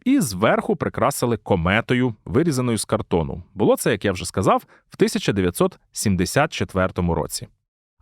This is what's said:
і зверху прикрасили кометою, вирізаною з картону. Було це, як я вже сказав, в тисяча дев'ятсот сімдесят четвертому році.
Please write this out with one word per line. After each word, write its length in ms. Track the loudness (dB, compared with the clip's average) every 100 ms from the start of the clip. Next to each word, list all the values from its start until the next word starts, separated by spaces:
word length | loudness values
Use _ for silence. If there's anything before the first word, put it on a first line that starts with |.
і 160 | 0 2
зверху 560 | 0 2 2 2 0 -2
прикрасили 600 | -4 0 0 0 -2 -2
кометою, 800 | 0 0 2 0 2 0 0 -4
вирізаною 540 | -4 0 0 0 -2 -2
з 60 |
картону. 580 | -2 -4 0 -2 -2 -6 -12
Було 220 | -2 2 2
це, 140 | 0
як 140 | 0
я 80 | -2
вже 120 | -2
сказав, 380 | -4 -2 0 0 -2 _ _
в 80 | -2
тисяча 360 | 0 0 -2
дев'ятсот 460 | 0 0 0 -2 -2 _
сімдесят 600 | -4 0 2 2 0 0
четвертому 600 | -2 -4 0 -2 0 -2
році. 340 | -2 -4 -8 -12 _ _ _ _ _